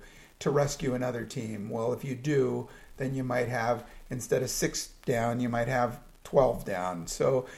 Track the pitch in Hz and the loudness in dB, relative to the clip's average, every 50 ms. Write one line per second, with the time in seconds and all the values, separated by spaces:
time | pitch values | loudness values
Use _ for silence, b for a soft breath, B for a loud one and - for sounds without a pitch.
0 | B B B B B B B B - 160 139 143 143 135 - - - 135 123 123 | B B B B B B B B -2 0 2 2 2 2 0 -2 -2 -2 -2 0
1 | 123 127 120 117 110 107 - 127 113 110 110 104 101 113 123 113 113 120 123 117 | -2 -2 -4 -4 -6 -8 -8 -8 -6 -6 -6 -6 -6 -6 -4 -2 -2 -2 -2 -2
2 | - 139 127 120 127 151 147 139 131 123 120 123 120 B B B B B B B | -4 -6 -8 -4 -2 0 2 4 4 2 2 -2 -4 B B B B B B B
3 | 139 131 135 131 127 127 123 123 123 117 123 120 113 117 120 113 - B B B | -6 -4 -2 -2 -2 0 0 0 0 0 0 0 2 2 0 0 -2 B B B
4 | B B 131 127 - - 139 135 131 - - - 170 151 - - - - - - | B B -8 -8 -2 0 2 2 2 0 -2 0 0 0 -2 -2 -8 -8 -12 -8
5 | - - 127 117 117 120 120 123 123 120 120 120 120 127 131 123 123 117 120 - | -2 0 2 2 2 2 2 0 0 0 2 2 2 2 2 2 2 2 0 -4
6 | - - - - - - - 143 131 120 117 - - - 98 90 90 92 87 85 | -12 -18 -20 -20 -8 2 6 6 6 6 6 2 -2 -4 -2 -2 -2 -2 -4 -4
7 | 82 - - - 147 135 135 127 127 B B | -6 -6 -2 0 2 4 4 2 0 B B